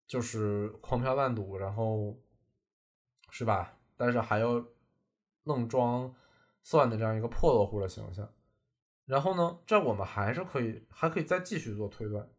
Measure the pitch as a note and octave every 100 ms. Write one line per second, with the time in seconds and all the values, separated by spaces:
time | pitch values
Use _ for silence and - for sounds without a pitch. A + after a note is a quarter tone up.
0 | - B2+ A2+ A2+ G#2 G2+ G#2+ G#2+ - A#2+
1 | C3 C3+ C3 A2+ G2 F#2+ G2 G#2 A2 A2
2 | G#2 - _ _ _ _ _ _ _ _
3 | _ _ _ - A2+ G2 F2 - _ -
4 | B2 A#2+ G#2+ G#2+ A#2 A#2+ A#2+ _ _ _
5 | _ _ _ _ D3+ C3+ A2+ B2+ A#2+ B2
6 | B2+ - _ _ _ _ - D#3 B2 A2
7 | A2 A2 A#2 - - A2+ G2 G#2 F#2 G#2+
8 | G#2 F#2 G#2+ _ _ _ _ _ _ _
9 | - C3+ F3+ F3+ E3+ F3 - G#3+ C#3+ G2+
10 | F#2 G#2 G2+ D3 F#3 C3+ A2+ A2+ - -
11 | E3 E3+ D3+ F3+ F3+ G3 A#2 G#2 G2+ -
12 | G#2+ G#2 G#2